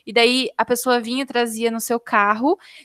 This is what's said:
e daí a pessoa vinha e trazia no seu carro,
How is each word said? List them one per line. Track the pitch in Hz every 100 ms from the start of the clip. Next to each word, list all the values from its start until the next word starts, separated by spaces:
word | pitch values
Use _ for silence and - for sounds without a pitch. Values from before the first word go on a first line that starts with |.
| -
e |
daí | 220 240 254 247 -
a |
pessoa | 226 240 254 240
vinha | 226 254
e | 269
trazia | 240 240 220 233
no | 226
seu | - 233
carro, | - 220 202 214 269 392 - -